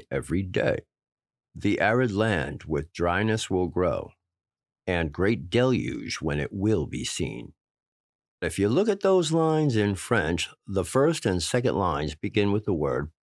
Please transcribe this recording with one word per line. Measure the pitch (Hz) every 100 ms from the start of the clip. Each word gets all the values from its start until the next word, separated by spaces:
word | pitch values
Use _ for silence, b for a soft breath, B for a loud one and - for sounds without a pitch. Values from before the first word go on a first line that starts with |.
| -
every | 69 69 85
day. | 92 - - - - _ _ _ _ _ _ -
The | 104 -
arid | 101 120 127
land | 98 110 90 71 71 78
with | 73 -
dryness | - 85 90 110 110 -
will | 92 90
grow, | 90 87 50 50 - _ _ _ _ _ _ -
and | 87 80
great | 73 98 117 87
deluge | 117 127 123 - 64 - -
when | 78 73
it | 71
will | 101 104 101 69
be | - -
seen." | - 76 - - - _ _ _ _ _ _ _ _
If | 85 -
you | 101
look | 135 220
at | 196
those | 196 185 156
lines | 165 160 156 151 110
in | 101 98
French, | - 113 78 85 - - -
the | 98 90
first | 131 147 165 110
and | 90
second | 80 123 123 76
lines | 92 73 76 76
begin | 101 107 101
with | 104 107
the | 85
word | 73 64 73 -